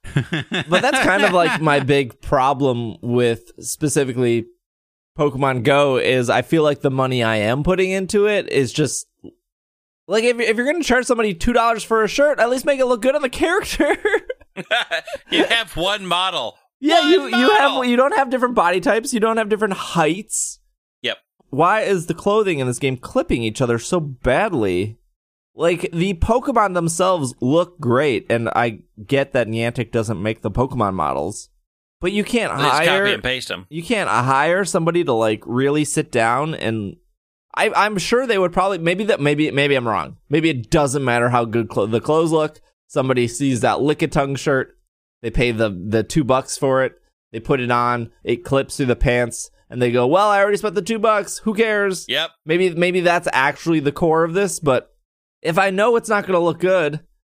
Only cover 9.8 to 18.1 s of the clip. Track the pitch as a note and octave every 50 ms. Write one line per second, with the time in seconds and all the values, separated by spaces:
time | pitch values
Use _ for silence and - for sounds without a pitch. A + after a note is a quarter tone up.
9.8 | _ _ _ _ _ - F3+ A3 A3+ A#3+ A#3+ A#3 A#3+ A3+ A3 G#3+ A#3+ C4+ D#4 F4
10.8 | D4+ - A#3+ B3+ B3 - B3+ A3 G#3+ G#3+ F#3+ D#3+ - B3 A#3+ A3+ A3+ A#3 A#3 A3
11.8 | - - A3+ A3 A3 G3+ - - C#4+ D4+ C#4 - A3 A#3+ B3+ C4 - D4 C#4+ C4
12.8 | C4 B3 B3+ A3+ F#3+ B3+ C4+ D4 D4 B3 - - D4+ E4 F4 G4+ - - - -
13.8 | D#4+ D4 E4 - - G#4+ G4 G4 - - C5 - - _ _ F#3+ - - G#4+ A#3+
14.8 | - - - - - - E5+ - - - - - F#4+ - A3 A#3 A3+ F3 - D#3
15.8 | E3 F#3+ G3+ G#3+ G3 F3+ E3+ F3 F#3 F#3+ F3 D#3 B2 G#2+ - _ _ _ _ _
16.8 | C4 D4 D#4+ E4+ D#4 D4 F4 F#4+ - B3 A3 A#3+ B3+ C4+ G#4 G#4+ C#4 C#4 - D#4
17.8 | B3+ B3 A#3+ A#3+ C4 C#4